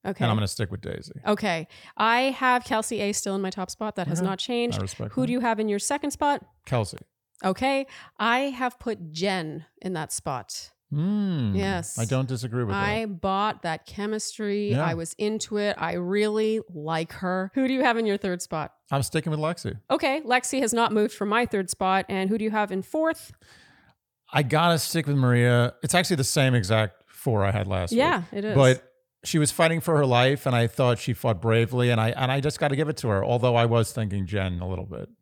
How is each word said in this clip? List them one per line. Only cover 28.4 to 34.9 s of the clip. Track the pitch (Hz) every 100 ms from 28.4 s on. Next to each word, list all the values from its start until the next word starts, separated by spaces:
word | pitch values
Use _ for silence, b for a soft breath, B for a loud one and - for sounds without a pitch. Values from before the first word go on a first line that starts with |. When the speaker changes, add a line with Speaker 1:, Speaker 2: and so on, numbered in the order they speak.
| 208
Speaker 1:
is. | 202
Speaker 2:
But | 131 127 - _ _ _ -
she | 165
was | 151
fighting | - 165 165
for | - 156
her | 139
life, | 120 127 139 -
and | 120
I | 117
thought | - 127 117
she | -
fought | 117 123 98
bravely, | 113 113 117 123 123
and | 117
I, | 113
and | 120 131
I | 135
just | 139 -
gotta | 147 139
give | 151
it | 139
to | 127
her, | 98
although | - 120 123 117
I | 117
was | 117 110
thinking | - 107 101 92
Jen | 104 95 87
a | 90
little | 90
bit. | -